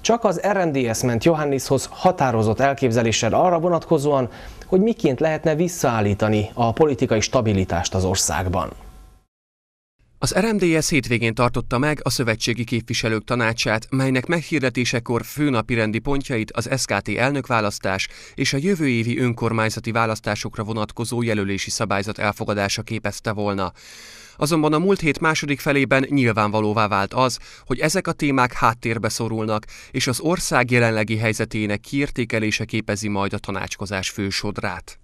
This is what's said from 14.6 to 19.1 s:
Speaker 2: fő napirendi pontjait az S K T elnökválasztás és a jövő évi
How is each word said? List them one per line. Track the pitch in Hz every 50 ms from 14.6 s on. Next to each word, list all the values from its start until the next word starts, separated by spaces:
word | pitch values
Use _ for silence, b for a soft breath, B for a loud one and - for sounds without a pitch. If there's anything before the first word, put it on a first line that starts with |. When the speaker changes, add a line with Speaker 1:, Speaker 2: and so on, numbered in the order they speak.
| 127 127 123 - - - - 117 117 - 120 117 113
Speaker 2:
fő | - - 135 151 147
napirendi | 131 110 110 113 123 117 110 110 107 110
pontjait | 113 143 139 139 - - 131 113 110 -
az | - 117 110 - 135
S | 127 -
K | - 113 101
T | - 107 104
elnökválasztás | - 117 135 143 139 127 - 123 113 104 101 - - - 101 95 95 - B B B B B B
és | - 139 - -
a | 139
jövő | 147 196 202 160 156
évi | 135 120 117 110 120